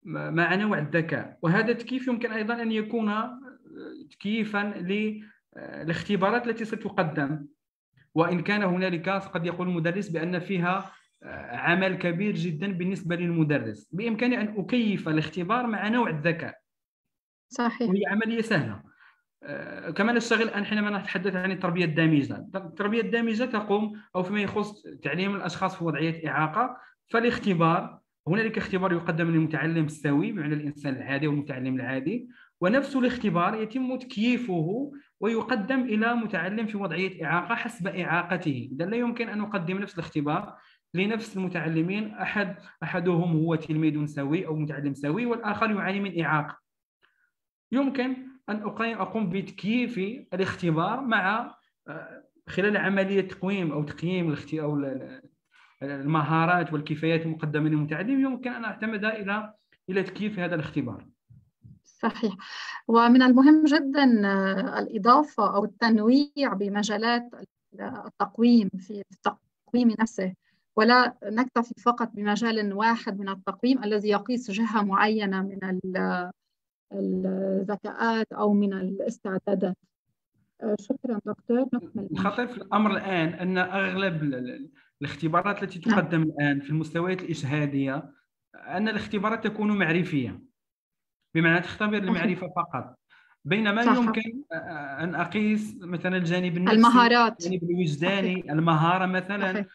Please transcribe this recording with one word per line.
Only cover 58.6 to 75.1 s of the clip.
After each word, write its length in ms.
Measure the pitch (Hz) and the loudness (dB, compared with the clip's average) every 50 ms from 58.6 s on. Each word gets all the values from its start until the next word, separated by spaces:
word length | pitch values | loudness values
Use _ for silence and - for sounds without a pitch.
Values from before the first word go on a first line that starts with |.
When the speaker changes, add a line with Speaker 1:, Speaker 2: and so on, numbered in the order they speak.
| 226 | -8
Speaker 1:
أعتمد 400 | 214 196 - 220 220 226 202 202 | -8 -8 -6 -6 -4 -4 -2 -2
إلى، 500 | 220 220 214 202 190 202 214 214 214 - _ _ _ _ _ _ - | -2 -2 -2 -4 -4 -4 -4 -4 -8 -14 _ _ _ _ _ _ -4
إلى 120 | 185 196 | -2 -2
تكييف 360 | 185 185 - - 202 214 208 180 | -2 -2 -4 -4 -4 -4 -2 -2
هذا 160 | 180 175 175 | -2 -2 -2
الاختبار. 520 | 160 151 - - 151 143 120 107 - - - _ _ _ _ - - _ _ _ _ _ - - _ _ | -2 -4 -2 -4 -4 -4 -4 -6 -10 -14 -20 _ _ _ _ -20 -20 _ _ _ _ _ -20 -20 _ _
Speaker 2:
صحيح. 520 | _ _ _ - 226 - - - 208 190 - - - - - - - - - - - | _ _ _ -4 -2 -2 0 -4 -4 -4 -6 -14 -16 -14 -12 -12 -12 -12 -12 -2 4
ومن 340 | 226 233 233 233 240 262 | 6 6 8 10 10 10
المهم 420 | 254 254 247 254 269 302 311 311 311 | 10 10 10 10 10 10 10 10 8
جدًا، 600 | 302 277 320 285 269 269 302 277 254 233 214 202 | 6 4 4 2 2 2 4 6 6 6 6 4
آه، 520 | 196 196 196 190 190 190 196 196 - - - | 4 2 2 2 2 0 0 -2 -2 -2 -4
الإضافة 800 | 202 - - 220 190 233 247 285 302 - - - 214 190 - | -4 -2 -4 2 6 8 8 8 6 2 0 0 0 2 2
أو 80 | 202 214 | 2 0
التنويع 880 | 214 - _ 240 226 220 214 208 226 254 285 294 285 _ 294 277 240 | 0 -2 _ 4 4 6 6 6 6 6 6 4 2 _ -2 -2 0
بمجالات 800 | 196 190 202 196 196 208 208 208 214 208 226 233 240 240 240 240 - 233 196 _ _ _ _ _ - 202 | 0 -2 -2 -2 0 -2 -2 0 -2 0 0 2 0 0 -2 -6 -16 -18 -20 _ _ _ _ _ -14 -12
التقويم 880 | 202 - 262 214 202 220 - _ 202 190 - - 233 240 240 233 208 185 - 185 | -10 -10 -10 -10 -14 -14 -4 _ -4 -4 2 4 6 8 8 8 6 4 -2 -6
في 240 | - - 214 202 196 _ | -12 -10 -12 -12 -12 _
التقويم 800 | - _ _ - - _ _ _ _ _ _ - - 240 247 226 214 - | -18 _ _ -6 -6 _ _ _ _ _ _ -2 0 4 4 4 4 4
نفسه، 340 | 226 220 - - 190 185 185 _ _ _ _ _ _ _ _ | -2 -2 -2 -4 -4 -4 -6 _ _ _ _ _ _ _ _
ولا 380 | - 214 226 247 247 247 240 - _ - | 4 6 6 8 6 6 4 0 _ -10
نكتفي 500 | 202 208 226 254 247 _ 247 240 240 240 - | -6 -2 -2 -2 0 _ -2 -2 -2 -6 0
فقط 280 | - 240 240 247 233 226 - | 0 0 2 2 -2 -6 -6
بمجال 580 | 208 208 208 208 202 233 233 220 220 208 202 | -4 -2 0 0 0 0 0 0 0 -2 -2
واحد 460 | 196 196 220 226 233 226 - 233 196 196 | -2 2 2 2 2 2 -2 -6 -6 -6
من 100 | 202 196 | -6 -6
التقويم 560 | 196 190 - - 190 - - 247 269 262 208 | -8 -6 -6 -8 -6 0 2 2 2 2 2
الذي 240 | 208 214 208 202 208 | 0 0 0 2 2
يقيس 420 | 202 202 202 - 254 233 - - | 2 2 2 -2 -4 -4 -4 -4
جهة 340 | 196 214 233 220 208 226 208 | -2 -2 -2 0 2 0 2
معينة 580 | 202 190 196 202 214 | 2 2 2 2 2